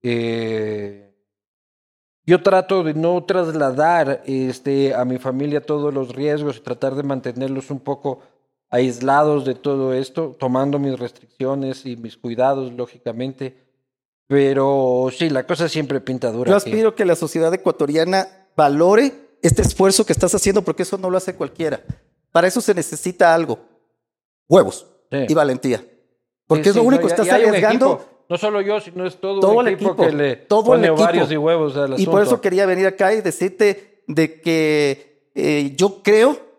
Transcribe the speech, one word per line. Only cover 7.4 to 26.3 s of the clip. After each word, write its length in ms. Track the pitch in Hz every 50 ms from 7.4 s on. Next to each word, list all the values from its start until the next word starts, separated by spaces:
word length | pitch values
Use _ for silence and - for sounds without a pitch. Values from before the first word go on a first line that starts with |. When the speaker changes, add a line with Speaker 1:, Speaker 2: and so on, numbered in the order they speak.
| 135 135 135 135 135 -
Speaker 1:
un 80 | 147 131
poco 420 | _ 143 139 135 - 143 127 - _ _ _ _ _ _ _ _ _ _
aislados 760 | - 123 131 127 120 117 127 135 139 147 151 151 147 143 127
de 100 | 131 127
todo 380 | - - 147 139 139 135 131 131
esto, 420 | 127 135 131 - 170 165 143 127 _
tomando 380 | 131 131 127 131 139 143 143 143
mis 180 | 139 139 131 120
restricciones 840 | 123 117 _ _ _ _ _ _ 131 131 139 139 135 135 131 - -
y 100 | 131 120
mis 200 | 117 117 110 -
cuidados, 540 | _ - 123 117 110 127 135 139 135 131 123 120
lógicamente. 960 | 123 123 - _ _ _ 120 113 117 127 135 131 135 139 127 131 _ _ _ _ _ _ _ _ _ _ _ _ _ _
Pero 840 | _ 139 143 139 135 135 139 135 139 139 135 131 127 123 127 127 131 127
sí, 120 | - 170 160
la 180 | 143 131 127
cosa 200 | - 175 147 170
siempre 320 | 156 - 156 151 131 139 135
pinta 300 | - - 131 123 - 117
dura 200 | 107 120 127 165
Speaker 2:
Yo 60 | 196
Speaker 1:
aquí. 120 | 202 202 -
Speaker 2:
aspiro 240 | 208 214 226 220 220
que 100 | - 208
la 120 | 180 165
sociedad 360 | 160 165 147 - 165 165 165
ecuatoriana 760 | 180 180 - 185 - - 156 143 147 160 165 175 190 190 190 - - _ _ _ _
valore 560 | - 151 143 143 147 165 180 208 226 285 277 269 - - _ _ _
este 220 | - 170 - - 208
esfuerzo 420 | - - - 190 196 190 - 214
que 80 | - 165
estás 220 | - - 170 -
haciendo, 260 | 190 - 196 196 214
porque 220 | 185 - 156 - 180
eso 160 | - - 190
no 100 | 190 185
lo 80 | 185
hace 160 | 185 185 - 180
cualquiera. 480 | - 160 135 - - 170 156 135 - _ - - _ _ _ _ _ _ _
Para 160 | _ - 175
eso 140 | 185 180 247
se 140 | 220 - 196
necesita 580 | 180 151 - - 147 - 180 180 - 185 170 165
algo. 240 | 170 165 143 113 - - _ _ _ _ _ _ _ _ _ _ _ _ _ _ _ _
Huevos 380 | _ 156 190 - 95 - - - _ _ _ _ _
Speaker 1:
Sí. 140 | - 139 131 117
Speaker 2:
y 40 | 151
valentía. 500 | 160 147 139 127 127 - 131 120 104 - _ _ _ _ _ _ _ _ _